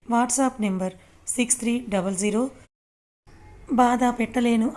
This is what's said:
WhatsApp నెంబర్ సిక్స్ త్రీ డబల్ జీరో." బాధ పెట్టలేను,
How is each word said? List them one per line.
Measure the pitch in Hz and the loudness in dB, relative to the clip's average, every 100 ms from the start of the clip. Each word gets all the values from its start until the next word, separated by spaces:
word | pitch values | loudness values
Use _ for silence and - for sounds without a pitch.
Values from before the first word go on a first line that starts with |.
| - | -2
WhatsApp | 233 240 269 262 254 | 0 0 0 0 0
నెంబర్ | 208 190 185 - - - - | -2 -2 -4 -8 -20 -16 -6
సిక్స్ | - 240 - | -2 -2 -2
త్రీ | 226 240 233 | -2 -4 -2
డబల్ | 196 185 185 | -2 -2 -2
జీరో." | 208 214 269 - - _ _ _ _ _ _ - - - - | -2 0 -2 -6 -20 _ _ _ _ _ _ -20 -20 -16 -2
బాధ | 247 247 240 | 4 4 4
పెట్టలేను, | 247 240 220 254 240 226 240 | 0 0 -2 0 2 2 0